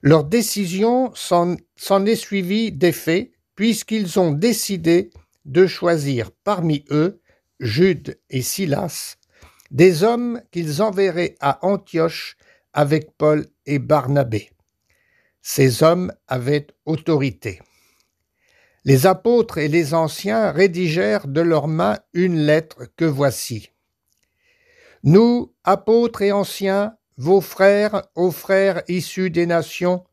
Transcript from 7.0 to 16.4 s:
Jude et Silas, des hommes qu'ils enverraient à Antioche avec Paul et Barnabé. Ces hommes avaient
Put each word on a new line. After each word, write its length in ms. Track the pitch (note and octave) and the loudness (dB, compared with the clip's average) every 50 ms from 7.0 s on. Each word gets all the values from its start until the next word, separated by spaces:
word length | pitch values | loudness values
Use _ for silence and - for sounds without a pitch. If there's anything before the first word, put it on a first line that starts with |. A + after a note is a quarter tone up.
| D#3 F#3 G3+ _ _ _ _ _ _ _ _ _ | 0 0 -2 _ _ _ _ _ _ _ _ _
Jude 580 | C#3+ A#2 G#2 C3+ F3+ F#3+ F3 - - - - _ _ _ | -8 -4 0 2 2 2 2 -2 -6 -14 -16 _ _ _
et 120 | - C3 | -6 -6
Silas, 760 | A#2+ - - - G3 D#3+ C3+ - - D3 - - - - - _ _ _ _ _ - - _ _ _ _ | -6 -6 -6 -6 -4 -2 -2 -4 -4 -6 -8 -10 -14 -14 -16 _ _ _ _ _ -20 -20 _ _ _ _
des 320 | - B2 E3+ F#3+ F3 D3+ F#3 | 2 4 6 6 6 4 0
hommes 360 | A3+ A#3+ A#3+ A#3+ A#3+ A#3 - - _ | 0 0 0 -4 -6 -8 -8 -12 _
qu'ils 300 | _ E3+ E3+ D3+ C#3+ D3 | _ -8 -6 -6 -2 -2
enverraient 560 | G#3+ A3 F#3+ F#3+ G3 F#3+ D#3 F3 F3 - - _ | -2 -2 0 0 0 0 0 -2 -4 -4 -6 _
à 240 | - C#3+ C#3 - - | -2 -2 -2 0 -2
Antioche 720 | F#3 G3+ G3 G3+ - - E3 D#3+ E3 D#3 - - - - _ _ _ _ _ _ _ | -2 -2 -2 _ -6 -2 -2 -2 0 -2 -6 -14 -16 -18 _ _ _ _ _ _ _
avec 440 | _ D3 D3+ C#3+ D#3 D#3 D3 - _ _ | _ -2 0 0 0 -2 -2 -6 _ _
Paul 280 | D3+ D3+ D3+ D3+ - _ _ _ _ | 2 2 2 2 -2 _ _ _ _
et 120 | - D3 C#3+ | -4 -4 -4
Barnabé. 720 | A#2+ A#2+ D#3 D3 B2+ B2+ C#3+ C#3+ C3+ A#2+ A2+ - - _ _ _ _ _ _ _ _ _ _ _ _ _ _ _ _ _ _ _ | 0 0 0 0 0 0 0 0 0 -2 -4 -8 -8 _ _ _ _ _ _ _ _ _ _ _ _ _ _ _ _ _ _ _
Ces 400 | _ - - - C3+ C3+ A#2 - | _ -8 0 2 2 2 4 4
hommes 300 | D#3+ D#3+ E3 F3+ F3+ F3+ - _ _ | 4 4 4 2 -2 -6 -8 _ _
avaient 400 | _ C3 B2+ | _ -8 -6